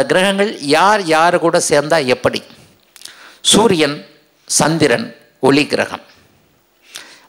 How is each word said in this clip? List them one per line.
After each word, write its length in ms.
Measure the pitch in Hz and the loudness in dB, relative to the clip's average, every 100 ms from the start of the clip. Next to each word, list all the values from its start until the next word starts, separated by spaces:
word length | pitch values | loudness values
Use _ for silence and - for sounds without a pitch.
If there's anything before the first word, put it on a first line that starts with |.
| 131 | 2
கிரகங்கள் 420 | 160 196 196 202 - 143 151 | 0 0 0 -4 -4 -2 2
யார் 260 | 190 214 175 156 | 2 2 0 2
யாரு 220 | 170 170 165 | 2 2 0
கூட 120 | 170 - | 0 0
சேர்ந்தா 280 | 147 147 160 127 | 0 0 -2 0
எப்படி? 280 | 127 139 123 - - - _ _ - - - - - - | -2 -2 -4 -12 -20 -20 _ _ -20 -20 -20 -20 -8 0
சூரியன் 440 | 196 220 175 147 151 - _ _ _ _ | 2 2 2 0 -4 -14 _ _ _ _
சந்திரன் 580 | - 147 160 147 117 117 - _ _ 131 | -2 0 0 0 0 -4 -14 _ _ 2
ஒளி 160 | 139 127 | 2 0
கிரகம், 300 | 120 101 - - _ _ _ _ _ _ _ _ - - - | -4 -4 -8 -16 _ _ _ _ _ _ _ _ -20 -20 -20